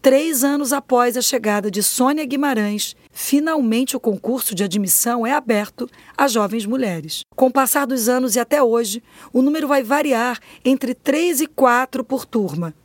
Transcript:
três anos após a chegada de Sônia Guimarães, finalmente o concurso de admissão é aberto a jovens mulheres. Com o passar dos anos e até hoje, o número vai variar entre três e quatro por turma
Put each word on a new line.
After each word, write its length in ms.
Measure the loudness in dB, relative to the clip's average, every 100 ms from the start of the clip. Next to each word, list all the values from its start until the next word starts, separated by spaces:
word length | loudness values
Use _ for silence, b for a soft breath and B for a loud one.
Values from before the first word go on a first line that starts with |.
três 400 | 6 4 2 0
anos 300 | 0 0 -2
após 440 | -4 0 2 2 0
a 60 |
chegada 480 | -2 -2 0 -2 -2
de 140 | -2
Sônia 400 | -2 0 0 0
Guimarães, 720 | -4 -2 0 0 -2 -4 -8 -12 b
finalmente 840 | -12 0 0 2 0 0 0 -2 -2
o 40 |
concurso 560 | -2 -2 -2 -4 -4 -4
de 80 |
admissão 600 | -2 -2 0 0 0 -2
é 100 | 0
aberto 540 | -2 0 -2 -2 -10 -12 B B -2
a 80 | 0
jovens 400 | 2 0 -2 -4
mulheres. 540 | -2 -2 -4 -8 -12 -10 0
Com 100 | 2
o 60 |
passar 340 | 4 2 0 0
dos 220 | -2 0
anos 260 | 0 0
e 60 | 0
até 200 | 0 2
hoje, 440 | 4 2 0 -6 B B B
o 80 | 0
número 280 | 2 0 0
vai 160 | 0
variar 560 | 2 0 2 0 0 -4 B B
entre 300 | 0 0 0
três 460 | -2 0 2 2 0
e 60 | -4
quatro 560 | 2 4 4 0 -6
por 240 | -6 -6 -4
turma 480 | -4 -2 -4 -8 -10